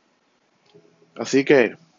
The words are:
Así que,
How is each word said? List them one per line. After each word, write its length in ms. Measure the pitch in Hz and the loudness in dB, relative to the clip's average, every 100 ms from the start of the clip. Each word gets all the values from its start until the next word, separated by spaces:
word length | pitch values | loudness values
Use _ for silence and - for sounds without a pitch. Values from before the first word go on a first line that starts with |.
| _ _ _ _ _ _ _ _ _ _ _ - | _ _ _ _ _ _ _ _ _ _ _ -16
Así 280 | 117 135 | -4 -2
que, 320 | 135 143 107 - _ | 2 2 0 -4 _